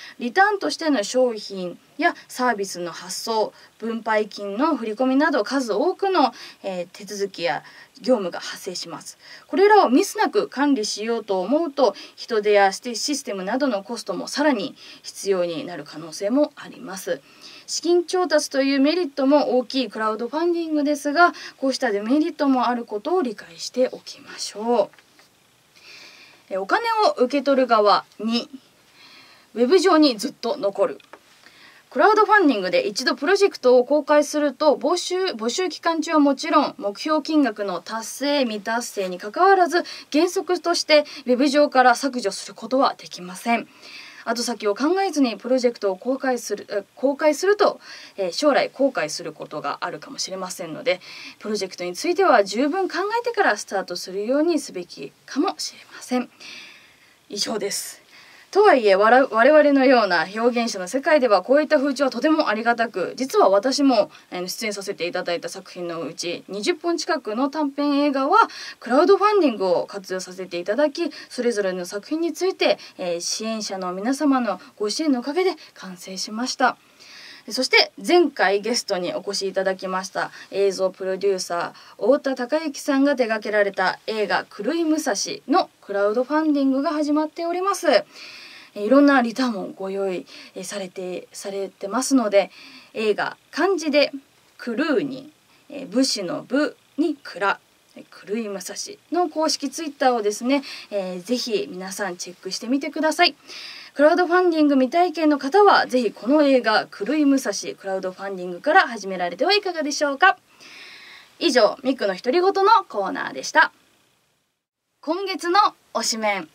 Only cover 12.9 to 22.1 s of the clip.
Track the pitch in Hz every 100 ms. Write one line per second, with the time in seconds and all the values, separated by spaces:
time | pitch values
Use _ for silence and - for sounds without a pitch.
12.9 | 220 - 277 - 196 185 254 277 196 196
13.9 | 233 - 180 - - 302 233 147 - -
14.9 | - - - 196 190 175 160 175 165 147
15.9 | 151 165 156 202 269 285 - - - -
16.9 | 190 190 170 _ - - - - - 330
17.9 | 349 339 370 349 311 - 269 269 277 285
18.9 | 339 302 - 269 294 - 254 254 269 233
19.9 | 214 220 214 233 302 349 339 320 302 285
20.9 | 294 294 294 349 - - - 269 247 247
21.9 | 202 220